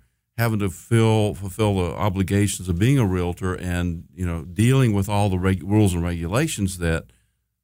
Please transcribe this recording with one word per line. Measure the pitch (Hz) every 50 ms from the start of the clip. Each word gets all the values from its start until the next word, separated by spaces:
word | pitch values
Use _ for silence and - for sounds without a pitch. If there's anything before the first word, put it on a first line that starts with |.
| _ _ _ _ _ _ -
having | 117 117 117 110 101
to | 104 92
fill, | - - - - 117 113 113 110 110 110 104 104 -
fulfill | 92 98 98 - 110 110 104 98
the | 95 87 82 -
obligations | - 98 104 90 98 95 82 98 101 104 98 - - 90 92
of | 85 85
being | 107 131 143 135
a | 113
realtor | 92 92 90 87 87 87 - 95 92 90
and, | - 90 90 87 87 90 87 82 85 - - -
you | 87 92
know, | 87 85 85 69
dealing | 90 85 95 113 120 135 135 131 113 104
with | 101 95 104
all | 104 101 104 101
the | 95 90
reg-, | 92 95 95 90 80
rules | 98 104 110 107 92 87
and | 85 85
regulations | 87 87 82 85 82 101 127 165 160 - - 98 92 - 87
that | 85 82 80 78 - - _ _ _ _ _ _ _ _ _ _